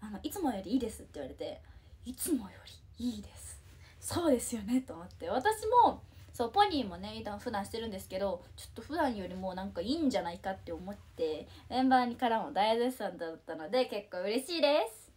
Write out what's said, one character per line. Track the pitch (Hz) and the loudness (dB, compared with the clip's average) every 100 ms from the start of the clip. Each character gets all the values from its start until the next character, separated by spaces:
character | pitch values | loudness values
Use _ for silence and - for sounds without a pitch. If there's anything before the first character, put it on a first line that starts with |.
あ | 214 | -12
の、 | 202 | -8
い | 311 | -8
つ | 415 | -2
も | 311 | -2
よ | 202 | -2
り | 180 | 0
い | 254 | 0
い | |
で | 220 | 0
す」 | - | -6
っ | |
て | - | -14
言 | - | -10
わ | 135 | -10
れ | |
て、 | - 156 - - - - - | -8 -8 -10 -16 -20 -20 -16
「い | - | -14
つ | 254 - | -8 -2
も | 277 196 | -2 -2
よ | - - - - - | -14 -20 -20 -20 -6
り | 240 | -6
い | 214 | -6
い | |
で | 196 | -12
す。 | - - - - - - - | -16 -16 -16 -18 -20 -20 -14
そ | - - 339 | -4 0 4
う | |
で | 247 | 4
す | - 226 | 2 -6
よ | |
ね」 | 196 254 | 0 0
と | 254 | 0
思 | - | -12
っ | 180 | -12
て。 | - 175 | -10 -2
私 | 220 403 440 440 494 | 2 2 2 4 8
も、 | 427 - - - - | 8 6 -10 -20 -20
そ | - 233 | -4 0
う、 | |
ポ | 381 | 4
ニ | 415 311 | 4 4
ー | 214 | -2
も | 175 | -6
ね、 | 196 220 220 208 | -8 -8 -8 -6
普 | 247 | -4
段 | 208 | -4
し | 202 | -4
て | 226 | -6
る | 226 | -6
ん | |
で | 190 | -8
す | - | -8
け | 185 | -2
ど、 | 196 175 - - | -2 -4 -10 -18
ち | |
ょ | - | -16
っ | |
と | - | -14
普 | 226 | -8
段 | 311 294 214 | 0 0 0
よ | 180 | -6
り | |
も | 185 185 | -6 -6
な | 185 | -4
ん | 196 | -6
か | 196 | -4
い | 185 | -2
い | 311 | 2
ん | 294 | 4
じ | 190 | 2
ゃ | |
な | 170 | 0
い | 175 | -4
か | 196 | -6
っ | 190 | -6
て | - | -8
思 | 165 180 | -8 -8
っ | |
て、 | 202 - - 160 151 - - - | -12 -14 -2 -2 -2 -8 -18 -4
メ | 240 | 2
ン | 262 | 6
バ | 254 | 6
ー | |
に | 240 240 | 4 2
か | 247 | 2
ら | 226 | 2
も | 160 | 0
大 | 185 214 226 | 2 4 4
絶 | 240 254 | 2 0
賛 | 202 175 | -6 -4
だ | 165 | -8
っ | 160 | -8
た | - 156 | -10 -10
の | 151 | 0
で、 | 247 247 | 2 2
結 | 143 - | -2 -6
構 | 180 | -4
嬉 | 196 233 262 | 0 -2 0
し | 339 | 2
い | |
で | 285 302 453 | 4 4 2
す。 | - - | -6 -20